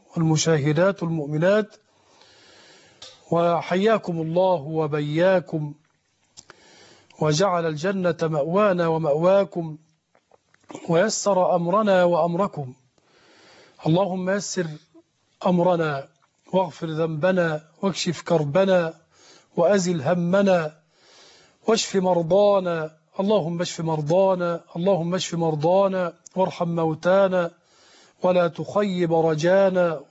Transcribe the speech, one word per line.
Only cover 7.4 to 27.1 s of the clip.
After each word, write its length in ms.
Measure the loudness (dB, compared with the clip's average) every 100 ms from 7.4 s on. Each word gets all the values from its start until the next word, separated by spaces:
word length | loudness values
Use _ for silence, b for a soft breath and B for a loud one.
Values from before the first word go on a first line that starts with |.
| 0 0 -2
الجنة 520 | -4 -4 -2 -2 -2
مأوانا 680 | -2 -2 -2 0 2 0 0
ومأواكم، 880 | -2 0 0 4 2 2 -6 -10 -12 _ _ _ _ _ _ _ _ _ -14 -2
ويسر 640 | 0 0 0 0 0 2 0
أمرنا 480 | 0 0 2 4
وأمركم. 720 | 4 2 0 0 -4 -4 -12 -16 _ _ b b b b b b b b 0
اللهم 420 | 0 0 -4 -4
يسر 380 | -4 -4 -6 -8 -10 _ _ _ _ _ _ 0
أمرنا، 680 | 2 2 0 -2 -4 -10 _ _ _ _
واغفر 340 | -2 -2 -6 -8
ذنبنا، 760 | -4 -4 0 0 0 0 -4 -10 _
واكشف 400 | -6 -4 -6 -6
كربنا، 720 | -2 0 2 0 2 2 0 -8 _ b b b b 0
وأزل 460 | 2 2 0 -2
همنا، 800 | 0 0 0 2 4 2 0 -10 _ b b b b b b b -2
واشف 280 | 0 0 -2
مرضانا. 1000 | 0 0 2 4 4 4 0 -4 -6 -12 _ -4
اللهم 420 | 0 0 0 -4
اشف 200 | -6 -4
مرضانا، 800 | -4 -4 0 2 2 2 -2 -6 -8 -4
اللهم 400 | 0 0 0 -4
اشف 200 | -4 -2
مرضانا، 800 | -2 0 2 2 2 0 -4 -8 -10 -4
وارحم 320 | -4 -2 -4
موتانا، 840 | -2 -2 -2 2